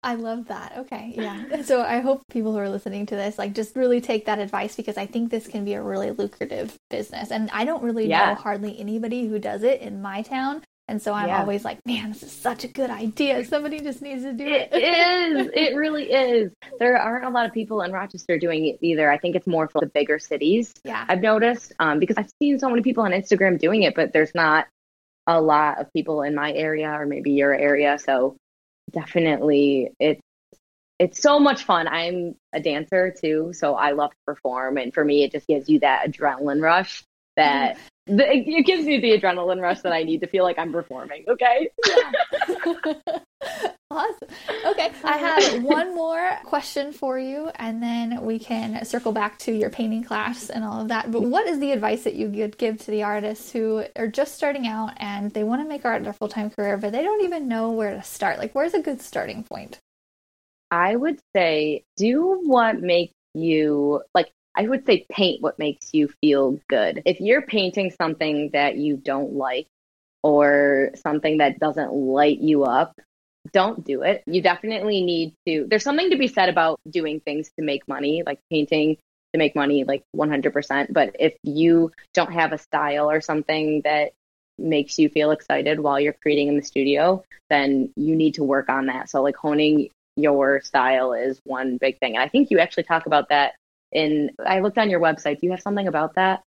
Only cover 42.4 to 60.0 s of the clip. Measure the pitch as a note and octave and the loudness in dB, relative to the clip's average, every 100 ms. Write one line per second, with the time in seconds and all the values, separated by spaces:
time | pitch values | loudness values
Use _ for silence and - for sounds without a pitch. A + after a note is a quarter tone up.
42.4 | - - E4+ E4+ D#4 D4+ - E4 - _ | -4 -2 -4 -4 -4 -6 -6 -8 -10 _
43.4 | C#5 D#5+ G#4 - _ D#4 G#4+ - - - | -12 -8 -8 -8 _ -4 -4 -6 -14 -16
44.4 | - A4 - G4+ E4 - - D4 E4 D#4+ | -10 -4 -2 0 -2 -4 -2 0 0 2
45.4 | C4+ A#3+ B3+ D#4 F4+ F4 E4 E4 F4+ - | 2 0 0 0 0 -4 -4 -2 -2 -4
46.4 | - D4 - - C#4 C#4+ C4+ C4 C4 C#4 | -4 -4 -4 -8 -8 -6 -6 -4 -6 -8
47.4 | D#4+ - A3+ A3+ A#3 A#3 A#3 A#3+ A3 A3+ | -10 -8 -8 -6 -4 -4 -4 -6 -4 -6
48.4 | - A3+ A3+ A3 A#3 A#3+ A#3 A3 G#3+ - | -4 -6 -4 -8 -6 -4 -2 -2 -4 -4
49.4 | - A3 G#3+ - A3+ A3 A#3+ G#3+ A3 B3 | -4 -2 -2 -2 -4 -4 -4 -4 -4 -8
50.4 | - A#3 A3 A3 A3 A3+ A#3 A#3 A#3+ D4+ | -8 -8 -6 -6 -4 -4 -2 -2 0 0
51.4 | G#4+ D#4 C#4 C4 G#3+ A3+ A#3+ - G#3+ G3+ | 0 -2 -2 -2 -2 -2 -4 -4 -6 -4
52.4 | G#3+ G#3+ A#3 A3 - G#3+ G#3 G#3 G#3 A3 | -6 -4 -4 -4 -6 -4 -2 -4 -6 -8
53.4 | - A#3+ A3 A3 - - A3+ A3 C#4+ - | -8 -4 -2 -2 -4 -6 -4 -2 -4 -2
54.4 | D4 C#4 A#3 A3 A3 - G#3 G3+ G#3 G#3+ | -4 -2 -4 -4 -8 -8 -8 -6 -6 -4
55.4 | G#3+ B3 D4+ C#4+ B3 A3+ G3+ G3+ G#3+ A3 | -2 -2 -4 -4 -4 -4 -6 -8 -8 -6
56.4 | G#3 - G3+ G3+ G#3 A#3 E4+ G#4+ F#4 E4+ | -6 -4 -4 -2 -4 -2 -2 0 -2 -2
57.4 | C4+ A3+ A3+ A3+ G#3 F#3+ - - G3 - | -4 -2 -2 -2 -4 -6 -12 -4 -4 -4
58.4 | A3 C4 D#4+ F4 D#4 C4 - - - - | -4 -2 0 0 -2 -6 -8 -8 -6 -10
59.4 | A3 - - - _ _ | -12 -14 -14 -20 _ _